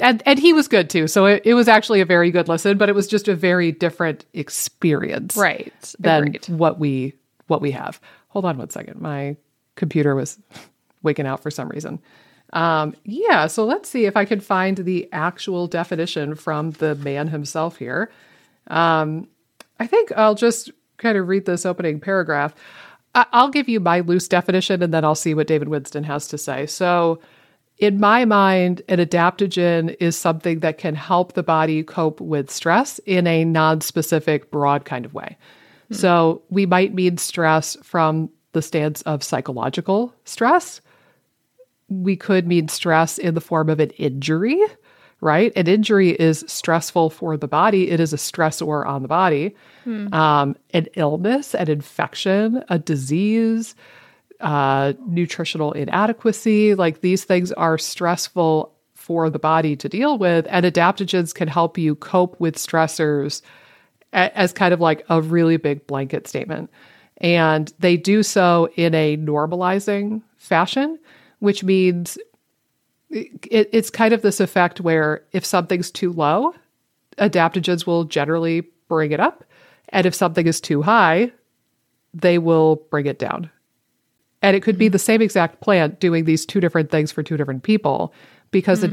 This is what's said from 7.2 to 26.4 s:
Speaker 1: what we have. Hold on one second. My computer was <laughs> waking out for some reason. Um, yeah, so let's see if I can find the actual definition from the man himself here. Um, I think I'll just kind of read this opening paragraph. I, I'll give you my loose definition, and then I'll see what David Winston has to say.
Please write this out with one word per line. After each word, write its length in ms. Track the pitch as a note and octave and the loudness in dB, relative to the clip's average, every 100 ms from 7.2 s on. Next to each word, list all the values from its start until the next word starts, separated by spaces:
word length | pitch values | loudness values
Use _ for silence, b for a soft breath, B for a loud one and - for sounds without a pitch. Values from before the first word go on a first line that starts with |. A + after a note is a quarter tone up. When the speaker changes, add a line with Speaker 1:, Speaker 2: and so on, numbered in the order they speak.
| _ _ - | _ _ -4
Speaker 1:
what 120 | D#3 | -2
we 100 | C#3+ | -2
have. 280 | C3+ - - b b b | -6 -10 -14 b b b
Hold 160 | G3+ | -6
on 120 | F#3 C3+ | -4 -4
one 120 | - | -8
second. 300 | - - - | -14 -16 -12
My 360 | D#3+ C#3+ C#3+ D3 _ _ _ | -10 -8 -8 -10 _ _ _
computer 400 | - E3 D#3+ C#3+ | -6 -2 0 2
was 240 | C3+ B2+ - _ B B | 0 -4 -10 _ B B
<laughs> 320 | _ _ _ | _ _ _
waking 240 | D#3+ D3 C#3 | -4 -2 -4
out 160 | C3+ | -6
for 80 | D3+ | -8
some 180 | D3 C3 | -10 -10
reason. 300 | D3 D#3+ E3 b b b b _ | -10 -12 -12 b b b b _
Um, 420 | E3 E3 D#3+ D3+ - | -4 0 0 -2 -8
yeah, 420 | - B3 A4 A3 D#3+ | -10 -4 0 2 2
so 180 | - | -2
let's 240 | A3 F4+ - | -2 -4 -4
see 160 | B3+ G#3 | -2 0
if 100 | G#3 | 0
I 80 | |
can 160 | G3+ G#3 | -2 -4
find 360 | - F#3+ F#3+ F#3+ | -2 -2 -2 -2
the 300 | F3+ F3+ - | -4 -4 -6
actual 540 | E3+ E3 F3 - F3+ F3 | -6 -6 -6 -6 -6 -4
definition 680 | F3 E3+ E3 E3+ D#3+ D3 | -6 -6 -6 -6 -6 -8
from 380 | D#3 - D3+ D#3+ | -8 -6 -6 -6
the 220 | D#3 D#3 D3 | -4 -4 -4
man 320 | C#3+ C#3 D#3 | -6 -6 -6
himself 480 | D3+ D3 E3 E3 E3 | -6 -8 -6 -6 -6
here. 340 | A#2+ C#3+ A3 b b b b b - | -8 -6 -6 b b b b b -6
Um, 600 | E3 E3 D#3+ D#3 D#3 - _ _ - - - | 0 2 2 0 -6 -12 _ _ -20 -20 -10
I 60 | A3+ | 0
think 260 | A4 A4 - | 2 2 2
I'll 180 | G#3+ | 2
just 360 | G#3 A#3 A#3 - - _ - | 4 0 0 -6 -20 _ -4
kind 180 | A#3 G3+ | 0 0
of 80 | F3+ | 0
read 160 | G3 G3 | -2 0
this 180 | F3 F#3 | -2 -2
opening 340 | F3 E3+ D3+ | -4 -4 -4
paragraph. 540 | G3 F#3+ D#3+ D3 D3 - B B B B _ | -2 -2 0 -2 -4 -6 B B B B _
I, 120 | - A#3+ | 0 2
I'll 160 | A#3+ C#4 | 4 2
give 180 | C#4+ B3+ | 0 -2
you 120 | A3+ | 0
my 200 | F3 F3 | 2 0
loose 280 | F3 F3+ - | 2 0 2
definition, 540 | F3+ F3 F#3 - F#3 | 0 2 0 0 0
and 100 | F3 | 0
then 120 | D#3+ | 2
I'll 100 | D#3 | 2
see 200 | D3+ E3 | 0 0
what 120 | D#3 D#3 | -2 0
David 220 | D#3 D3 | 0 -2
Winston 360 | D3+ C#3 D3+ | -6 -6 -10
has 220 | D3+ D3 - | -8 -8 -8
to 100 | |
say. 280 | D3 | -10